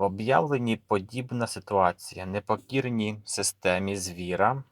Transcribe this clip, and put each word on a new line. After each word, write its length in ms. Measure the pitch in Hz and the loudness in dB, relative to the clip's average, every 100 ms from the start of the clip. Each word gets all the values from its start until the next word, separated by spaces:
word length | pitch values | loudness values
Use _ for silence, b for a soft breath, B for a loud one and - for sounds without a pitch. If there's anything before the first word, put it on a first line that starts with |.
В 20 | |
об'явленні 760 | 98 95 110 143 160 139 120 113 | -2 0 2 4 4 2 0 -2
подібна 720 | - 101 95 120 127 123 117 | 0 -2 0 -8 -6 -4 -4
ситуація. 800 | - - 101 90 90 - 92 92 | -6 0 4 4 2 -6 -12 -6
Непокірні 960 | 101 - 110 - 135 127 117 107 107 | -6 -2 -4 -2 -2 0 0 -2 -4
системі 720 | - - 95 - 92 90 98 98 | -8 -4 -4 -2 0 0 0 -4
звіра 640 | 92 87 90 90 104 135 135 | -6 -8 -4 2 2 0 -6